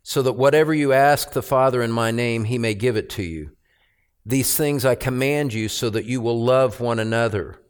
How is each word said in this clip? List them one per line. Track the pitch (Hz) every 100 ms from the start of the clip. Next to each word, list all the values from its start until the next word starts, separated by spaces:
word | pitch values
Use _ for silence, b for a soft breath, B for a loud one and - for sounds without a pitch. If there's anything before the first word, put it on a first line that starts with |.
so | - 147
that | 131
whatever | 117 139 151 156
you | 156 143
ask | 135 139 147 -
the | 139
Father | - 131 131 127
in | 117
my | 117 113
name, | 117 120 117 110
He | 123
may | 113
give | 101 123 107
it | -
to | -
you. | 87 80 73 _ _ _ _ _ _ _ 107
These | 131 127 -
things | 147 143 131
I | 123
command | 135 127 135 147 143
you | 110 110
so | - 120
that | 107 107
you | 127
will | 113 117
love | 117 131 127 101
one | 120 113
another. | 110 113 117 104 80 85